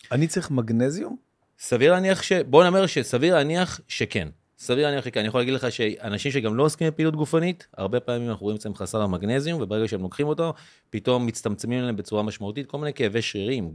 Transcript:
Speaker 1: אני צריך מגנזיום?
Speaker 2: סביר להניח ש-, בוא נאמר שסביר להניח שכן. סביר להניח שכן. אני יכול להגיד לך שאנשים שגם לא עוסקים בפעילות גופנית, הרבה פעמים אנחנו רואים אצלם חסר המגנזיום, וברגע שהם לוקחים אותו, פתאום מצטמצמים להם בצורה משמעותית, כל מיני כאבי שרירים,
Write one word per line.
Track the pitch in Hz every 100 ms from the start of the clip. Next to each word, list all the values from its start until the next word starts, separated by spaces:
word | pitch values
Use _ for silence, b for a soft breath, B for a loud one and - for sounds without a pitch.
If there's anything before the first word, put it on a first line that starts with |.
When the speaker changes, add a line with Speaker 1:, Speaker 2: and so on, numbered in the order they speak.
| -
Speaker 1:
אני | 123 160
צריך | 190 165
מגנזיום? | 131 113 113 131 175 - 254 _ _ _ _
Speaker 2:
סביר | - 120 143
להניח | 180 190 190
ש-, | -
בוא | 185 127 143
נאמר | 180 190 190
שסביר | 147 120 120 160 170
להניח | 143 170 180 - -
שכן. | - 117 110 78 - _ _
סביר | - 123 147
להניח | 139 127
שכן. | 110
אני | 107
יכול | 123
להגיד | 123
לך | 131 127
שאנשים | - 110 95 113 104 143
שגם | 135 110 110
לא |
עוסקים | 151 - 160
בפעילות | 156 160 156
גופנית, | 147 160 175 175 - -
הרבה | 98 123
פעמים | 123 120 120
אנחנו | 101
רואים | 101 107
אצלם | 107 98
חסר | 92 110
המגנזיום, | 104 90 101 131 147 170
וברגע | 101 107 110
שהם | 98
לוקחים | 92 - 147
אותו, | 151 165 - b b b
פתאום | 107 127 123 120
מצטמצמים | - 110 101 113 127
להם | 123 104
בצורה | 101 107
משמעותית, | 107 104 101 110 135
כל | 143
מיני | 151
כאבי | 139 110 113
שרירים, | - 104 101 131 85